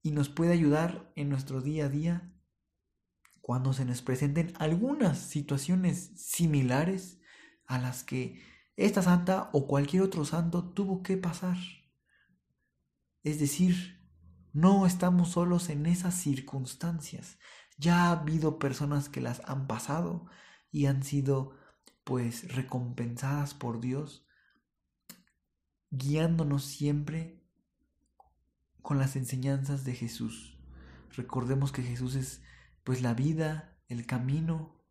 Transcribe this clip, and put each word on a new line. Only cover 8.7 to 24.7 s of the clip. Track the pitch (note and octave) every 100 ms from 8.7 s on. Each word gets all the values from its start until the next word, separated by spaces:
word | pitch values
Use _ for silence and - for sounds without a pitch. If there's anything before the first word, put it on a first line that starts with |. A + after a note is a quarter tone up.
| -
esta | G3+ G3+
santa | F3+ F3 F3 F#3+ -
o | D3 C3+
cualquier | C#3 C#3+ F#3
otro | F#3+ F3
santo | D3 D#3+ E3+ F3
tuvo | F3+ - F#3+ F#3
que | - F#3+
pasar. | F3 - F3+ F3+ - - _ _ _ _ _ _ _ _ _ _ _ _ _ _
Es | D3+ D3+
decir, | C#3 - F3+ F3 - - - _ - - - C#3+
no | F3+ G3 F#3
estamos | F3+ F3+ F3+ E3+
solos | F3 F3 F3 F3
en | D3
esas | D#3 F3 F3+
circunstancias. | F3 D3+ C3 C3+ C#3 B2+ - E3+ E3 - - - - - - - -
Ya | D#3 F3
ha | F3
habido | E3 D3+ D#3+ D#3 D#3
personas | C#3 - C#3+ C#3+ C#3
que | C3+
las | B2 B2
han | - C3+ C3+
pasado | A2 - D#3 F3 E3+ - - - - _
y | D3+ C#3
han | C3+
sido, | C3+ C#3+ C3+ C3+ C3+ - - _ _ _
pues, | - B2+ A#2 A2+ F2+
recompensadas | B2 C3 B2+ B2 B2 A#2 A#2 C3+ C#3+ C#3+
por | - A#2+ A#2
Dios, | B2+ C3+ D3 - _ _ _ _ _